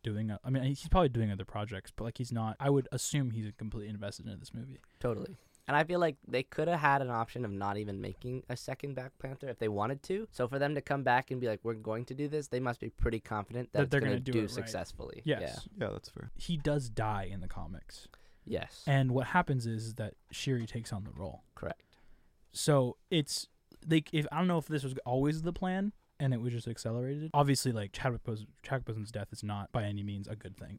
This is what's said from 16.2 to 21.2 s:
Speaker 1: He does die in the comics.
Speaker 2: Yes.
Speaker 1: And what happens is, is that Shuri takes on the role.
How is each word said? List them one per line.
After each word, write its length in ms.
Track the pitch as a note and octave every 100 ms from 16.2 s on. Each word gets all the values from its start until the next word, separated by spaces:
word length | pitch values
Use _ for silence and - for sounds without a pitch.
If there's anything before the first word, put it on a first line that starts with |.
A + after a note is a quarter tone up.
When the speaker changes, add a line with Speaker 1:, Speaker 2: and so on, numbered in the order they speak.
| - -
Speaker 1:
He 220 | - D#3+
does 320 | D3 D3 A#2+
die 400 | G#2+ G#2+ G2+ F#2+
in 80 | F#2+
the 80 | F2+
comics. 600 | F#2+ E2 F2 - - - - - -
Speaker 2:
Yes. 400 | - G2+ - - -
Speaker 1:
And 260 | C3+ C3
what 160 | B2+ A2+
happens 380 | F3+ F3 C3 A#2
is, 200 | A2 A2
is 80 |
that 180 | G#2+ G#2+ - -
Shuri 360 | - C#3 B2 A2
takes 260 | A#2+ -
on 120 | G#2
the 80 | G#2
role. 320 | -